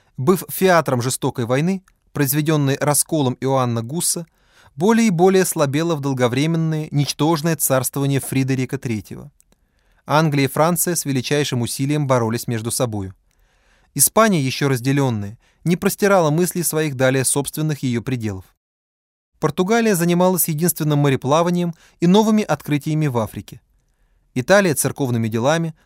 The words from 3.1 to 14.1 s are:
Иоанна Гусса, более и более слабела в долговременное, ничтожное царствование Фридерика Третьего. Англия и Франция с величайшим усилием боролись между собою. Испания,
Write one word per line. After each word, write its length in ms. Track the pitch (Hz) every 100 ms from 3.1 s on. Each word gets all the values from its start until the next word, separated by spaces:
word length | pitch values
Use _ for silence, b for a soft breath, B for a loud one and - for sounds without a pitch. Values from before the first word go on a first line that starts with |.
| 156 131 123
Иоанна 420 | 131 135 123 117
Гусса, 440 | 113 170 - 175 165 b b b b 131
более 300 | 196 226 226
и 40 |
более 360 | 165 185 190 180
слабела 480 | 160 143 143 170
в 60 | 151
долговременное, 880 | 139 131 123 123 160 165 160 156 156
ничтожное 640 | 143 143 - 151 160 165 160
царствование 640 | - 131 127 139 139 139
Фридерика 560 | - 135 135 131 127 135
Третьего. 560 | 120 107 - - 143 _ _ _ _ _ _ _
Англия 400 | - 147 160 143
и 40 | 131
Франция 480 | 151 160 175 175 170
с 100 | 143
величайшим 560 | 135 - 147 139 123
усилием 440 | 117 - 135 151 139
боролись 400 | 123 113 117 -
между 240 | 117 113
собою. 440 | - 123 104 95 - _ _ _ _ _ _ _
Испания, 460 | 143 -